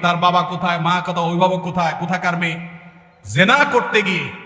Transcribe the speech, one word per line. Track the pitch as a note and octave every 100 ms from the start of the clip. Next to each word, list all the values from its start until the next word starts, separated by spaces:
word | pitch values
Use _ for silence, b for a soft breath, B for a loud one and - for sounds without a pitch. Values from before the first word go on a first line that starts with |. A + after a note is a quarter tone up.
তার | F3+ E3+
বাবা | F3+ F3+
কোথায়, | F3 F3 F3+ E3+
মা | E3 F3+ F3+
কোথায়, | E3+ E3+
অভিভাবক | F3 F#3 F3+
কোথায়, | F3 F3 E3 -
কোথাকার | F3 F3+ F3+ E3+
মেয়ে, | E3+ E3 - - - - - _ -
জেনা | C3 G3 C#4 C#4+
করতে | A#3+ - A3
গিয়ে | F#3+ E3+ A#2 -